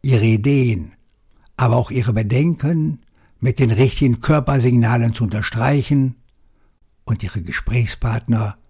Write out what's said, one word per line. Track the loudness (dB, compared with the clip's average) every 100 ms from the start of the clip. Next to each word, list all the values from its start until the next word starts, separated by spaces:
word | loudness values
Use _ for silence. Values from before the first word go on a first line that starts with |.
ihre | 2 2
Ideen, | 4 2 2 2 2 -2 -6 _ _ _ _ _ _ -2
aber | 2 2
auch | 0
ihre | -2 0
Bedenken | 0 0 0 0 0 -2 0 -2 -4 _ _ _ _
mit | -4 0
den | 0
richtigen | 4 2 2 0 0
Körpersignalen | 2 0 2 0 2 2 2 2 0
zu | -2
unterstreichen | -4 -4 -6 -2 0 0 2 0 0 -4 _ _ _ _ _ _ _ _
und | -6 -6
ihre | -6 -8
Gesprächspartner | -8 -6 -2 -2 -2 -4 -4 -4 -2 -2 -2 -8 _